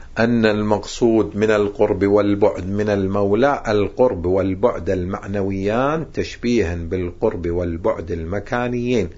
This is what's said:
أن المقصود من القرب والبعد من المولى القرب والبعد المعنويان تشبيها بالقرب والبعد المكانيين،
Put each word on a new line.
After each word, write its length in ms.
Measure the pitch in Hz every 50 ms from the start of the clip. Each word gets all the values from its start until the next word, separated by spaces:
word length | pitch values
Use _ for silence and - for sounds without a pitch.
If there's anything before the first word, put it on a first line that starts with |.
| - - - 113
أن 260 | 113 117 120 117 110
المقصود 920 | 110 104 107 107 107 107 101 - - - - 123 117 113 110 98 90 -
من 140 | 101 107 110
القرب 540 | 110 104 104 101 - - 107 104 104 92 98
والبعد 640 | 101 101 104 101 101 101 101 104 98 - 98 87 92
من 200 | 101 104 104 104
المولى 720 | 104 98 95 95 98 101 101 98 101 110 127 143 139 - -
القرب 580 | 113 107 104 101 92 - - 127 127 95 87 82
والبعد 640 | 90 92 95 92 98 95 92 110 104 85 - 85 98
المعنويان 1160 | 95 92 90 92 101 101 - 98 98 104 95 98 95 95 95 101 110 120 131 143 156 165 147 - -
تشبيها 640 | 104 92 - - - - 120 120 113 95 85 87
بالقرب 720 | 85 85 82 95 92 90 85 82 - 117 110 - 85 85 85
والبعد 640 | 85 90 87 87 85 82 92 110 - 85 82 90
المكانيين، 1000 | 90 82 82 82 95 101 101 - 123 120 123 123 123 120 120 123 123 113 90 80 -